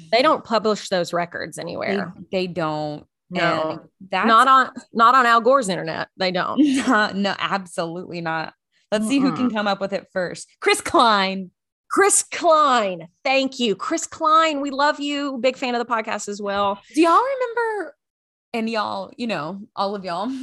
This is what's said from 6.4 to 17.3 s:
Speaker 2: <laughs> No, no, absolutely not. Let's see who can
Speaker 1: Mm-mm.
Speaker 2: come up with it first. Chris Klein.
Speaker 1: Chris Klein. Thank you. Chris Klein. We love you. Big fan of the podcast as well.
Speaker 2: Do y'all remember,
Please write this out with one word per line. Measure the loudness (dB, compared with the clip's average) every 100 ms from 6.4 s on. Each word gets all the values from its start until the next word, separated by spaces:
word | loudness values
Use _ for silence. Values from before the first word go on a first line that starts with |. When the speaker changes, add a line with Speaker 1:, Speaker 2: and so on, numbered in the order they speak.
| -2 2
Speaker 2:
<laughs> | 2 2 2
No, | 2 2
no, | 0 -2 -2
absolutely | -2 -4 -6 -6 -6 -6 -10 -8
not. | -6 -4 -6 -12 _ _ -4
Let's | -2 0
see | 2
who | 2
can | 2 -2
Speaker 1:
Mm-mm. |
Speaker 2:
come | 0 -2
up | -2
with | -2
it | -6 -6
first. | -6 -6 -6 -16 -4
Chris | 0 0
Klein. | 2 4 4 4 0 -4 -10 _ _ _ -6
Speaker 1:
Chris | 2 2 2 -2
Klein. | -2 4 4 4 2 0 -4 -12 _
Thank | -2 0 0 -2
you. | -2 -2
Chris | -2 -4 -4
Klein. | -2 2 4 4 0
We | -4
love | 0 0 0
you. | -2 -4 -4 -2
Big | -2 -2
fan | -2 -2
of |
the | -2
podcast | -2 -2 -6 -6
as | -8
well. | -4 -2 0 -2 -4
Speaker 2:
Do | 2
y'all | 4 4
remember, | 2